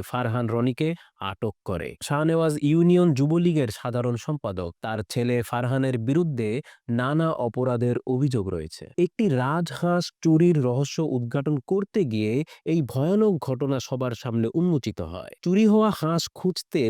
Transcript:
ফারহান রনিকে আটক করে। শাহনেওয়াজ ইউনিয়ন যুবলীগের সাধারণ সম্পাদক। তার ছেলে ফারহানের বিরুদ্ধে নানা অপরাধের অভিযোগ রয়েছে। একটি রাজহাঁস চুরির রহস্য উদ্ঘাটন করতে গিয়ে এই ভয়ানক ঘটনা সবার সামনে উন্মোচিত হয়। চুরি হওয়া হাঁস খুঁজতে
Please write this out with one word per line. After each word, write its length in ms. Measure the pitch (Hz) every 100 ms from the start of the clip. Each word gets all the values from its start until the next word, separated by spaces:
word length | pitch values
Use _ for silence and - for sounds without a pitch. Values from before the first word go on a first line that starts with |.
ফারহান 440 | - 123 120 120 117
রনিকে 420 | 117 123 123 156 165 - -
আটক 320 | 98 101 110 -
করে। 260 | - 87 71 -
শাহনেওয়াজ 500 | - 143 156 165 160 151
ইউনিয়ন 460 | 147 165 175 180 175
যুবলীগের 560 | 131 143 170 175 151 120
সাধারণ 440 | - 123 120 123 117
সম্পাদক। 520 | - 151 107 92 87 -
তার 180 | 113 110 104
ছেলে 260 | 123 120 120
ফারহানের 520 | 113 123 123 135 131 123
বিরুদ্ধে 500 | 110 151 170 123 107 120 - - -
নানা 380 | 120 127 156 165 -
অপরাধের 560 | 120 127 127 120 123 120 -
অভিযোগ 380 | 127 143 123 95
রয়েছে। 360 | 87 80 - - -
একটি 280 | 175 - 117 127
রাজহাঁস 680 | 127 165 165 131 175 175 170 _
চুরির 360 | 165 160 175 156
রহস্য 360 | 123 123 143 - 160
উদ্ঘাটন 440 | 127 117 143 139 147 -
করতে 320 | 190 208 220 143
গিয়ে 280 | 107 107 123 160 - -
এই 140 | 165
ভয়ানক 520 | 127 135 156 208 214 170
ঘটনা 380 | - 127 139 135
সবার 340 | - 131 127 113
সামনে 320 | 123 113 113
উন্মোচিত 460 | 165 180 151 113 -
হয়। 320 | 80 90 - -
চুরি 240 | 175 190 220
হওয়া 220 | 214 214
হাঁস 320 | - 156 165 - -
খুঁজতে 460 | 185 170 - 160 113